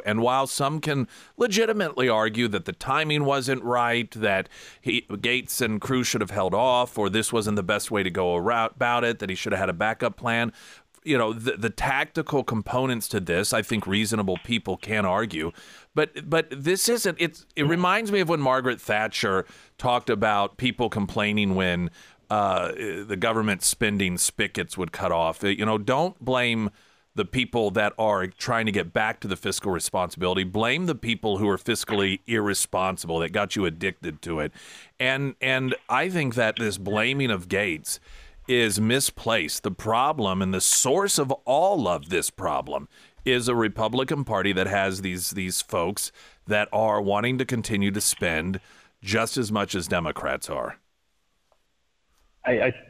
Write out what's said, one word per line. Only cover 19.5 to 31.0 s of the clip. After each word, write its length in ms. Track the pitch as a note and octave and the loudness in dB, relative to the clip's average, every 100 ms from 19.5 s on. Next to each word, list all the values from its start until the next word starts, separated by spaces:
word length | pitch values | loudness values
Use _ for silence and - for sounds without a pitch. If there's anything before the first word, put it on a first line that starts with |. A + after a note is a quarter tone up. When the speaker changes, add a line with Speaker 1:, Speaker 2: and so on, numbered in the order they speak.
| - - - | -14 -20 -4
Speaker 1:
talked 320 | B2+ A#2+ B2+ | 0 0 0
about 480 | G#2 A2 G2+ G2+ - | 2 2 2 0 -2
people 320 | B2+ A2 A2+ | -2 0 -2
complaining 640 | A2+ G2 G#2+ G#2 G#2+ G2+ | 0 -2 0 2 2 2
when, 380 | F#2+ F#2 F2 F2 - - _ - | 2 2 2 -2 -6 -20 _ -2
uh, 400 | G#2+ G2+ F2+ F2 | 0 2 2 0
the 440 | - G#2+ F2 G#2+ G2 | -4 -6 -6 -6 -2
government 440 | A#2 A2+ G#2+ F#2+ | 0 2 0 0
spending 560 | - - G#2+ G2+ F#2+ F2 | 0 0 0 2 0 0
spigots 640 | - - G2+ G2+ E2 F#2+ | -2 -2 -4 -2 -6 -4
would 120 | E2+ | -6
cut 200 | - F#2 | -2 0
off. 320 | E2+ E2 - | 2 2 0
You 200 | G2+ G2+ | 0 2
know, 140 | G#2+ A2 | 0 0
don't 420 | G#2 C3 F#3 - | 0 0 0 -4
blame 520 | B2 B2+ A#2+ A2+ G#2 - _ _ _ | -2 2 2 0 -2 -6 _ _ _
the 100 | - | -4
people 460 | F#2 C3 A#2 A#2+ G#2 | -2 -2 0 0 2
that 220 | F#2+ G#2 - | 2 0 2
are 260 | A2 G2 | 0 2
trying 400 | F#2 - - A2+ | -2 -6 -2 0
to 60 | A2 | 0
get 200 | G2 F2 | 0 0
back 280 | A#2 G#2+ - | 0 0 -2
to 80 | G2+ | -6
the 100 | F#2 | -4
fiscal 340 | G2+ - G2+ | -4 -4 -2
responsibility. 720 | E2+ - F#2+ F2 - F2+ F#2+ | -2 -2 -2 -4 -2 0 0
Blame 440 | F#2 G#2 A#2 D3+ F3 | -2 -2 0 0 -2
the 80 | |
people 420 | C3 | -4